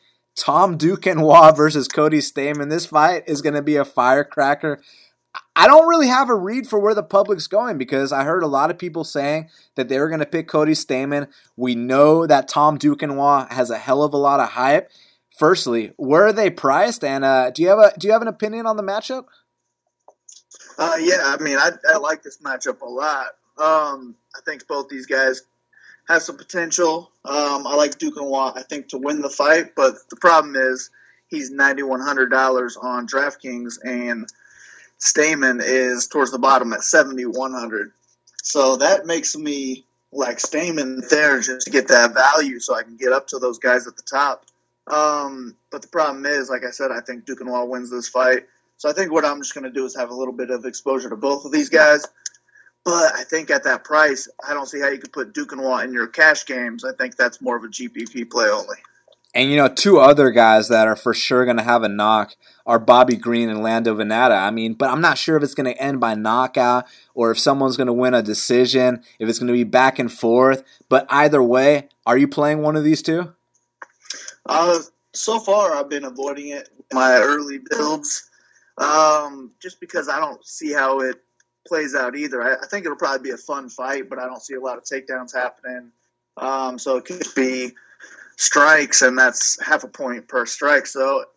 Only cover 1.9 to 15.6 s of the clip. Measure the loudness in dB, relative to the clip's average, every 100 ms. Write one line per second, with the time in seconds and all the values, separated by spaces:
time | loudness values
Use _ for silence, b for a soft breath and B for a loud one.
1.9 | 0 2 2 -2 -4 -4 -4 -4 -6 -2
2.9 | 2 4 2 -4 -4 -2 -2 0 0 0
3.9 | 0 2 2 0 -2 0 0 -4 -6 b
4.9 | b b b _ -20 -4 6 10 10 8
5.9 | 6 4 2 2 0 -2 -6 -4 0 0
6.9 | 0 0 2 2 -2 -2 -2 -2 -4 -4
7.9 | -2 -2 -2 0 0 0 0 0 -2 -10
8.9 | -8 -6 -4 -2 -4 -6 b b -6 -4
9.9 | -2 -2 -2 -4 -6 -2 0 2 0 -2
10.9 | -4 -4 -6 -8 b b -6 -4 -4 0
11.9 | 4 6 6 4 2 0 0 0 2 0
12.9 | -2 -4 -2 2 0 0 -4 -4 -4 -2
13.9 | 0 0 2 2 2 0 0 2 2 0
14.9 | b b b b 0 2 2